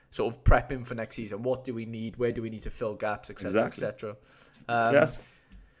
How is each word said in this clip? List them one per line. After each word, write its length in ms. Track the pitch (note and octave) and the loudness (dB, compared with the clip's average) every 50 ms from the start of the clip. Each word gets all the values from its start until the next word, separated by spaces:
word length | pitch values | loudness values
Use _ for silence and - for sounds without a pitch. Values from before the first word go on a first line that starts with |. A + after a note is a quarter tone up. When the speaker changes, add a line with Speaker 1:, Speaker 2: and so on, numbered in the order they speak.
| _ _ | _ _
Speaker 1:
Sort 220 | - - G#2 A2+ A#2 | -4 -2 -2 -2 -2
of 80 | - - | 4 8
prepping 420 | - C#3+ B2 B2 - C#3 B2+ A#2 | 8 8 8 6 0 -8 -8 -8
for 80 | - A#2+ | -8 -8
next 220 | A2+ A2 - - | -8 -8 -8 -10
season. 260 | B2 A2+ G2+ G#2 G#2 B2 | -10 -10 -8 -8 -4 -2
What 220 | B2+ B2+ B2 - | -2 -2 -2 -4
do 80 | C3+ A2+ | -8 -8
we 120 | A2+ A2+ | -8 -8
need? 300 | A2+ A2+ A2 A2+ A2 - | -8 -8 -8 -8 -8 -4
Where 160 | B2 A#2+ A#2 | -2 0 0
do 100 | A2 A#2 | 0 -2
we 80 | A2+ A2+ | -4 -6
need 120 | A2 G#2 - | -8 -8 -8
to 60 | G#2+ | -8
fill 240 | - - A#2+ G#2+ G#2 | -6 -4 -4 -6 -4
gaps, 340 | - G#2+ G#2+ G#2 - - - | -4 -4 -4 -4 -4 -8 -12
et 120 | G2+ - | -12 -8
cetera, 240 | G2 G#2 F#2+ A2 A#2+ | -4 0 2 2 2
Speaker 2:
Exactly. 160 | - - - A#2+ | 2 -2 -6 -6
Speaker 1:
et 40 | G#2 | -6
cetera. 260 | - - A2+ G#2 G#2 - _ - - - - - - - - - | -6 -8 -10 -12 -12 -12 _ -20 -20 -20 -20 -20 -20 -12 -4 0
Um, 240 | A#2+ A#2 A2+ A#2 C3 | 2 2 4 6 6
Speaker 2:
Yes. 260 | D3 D#3+ - - - - - - _ _ _ - - - - _ _ | 6 6 4 0 -6 -14 -18 -20 _ _ _ -20 -20 -20 -20 _ _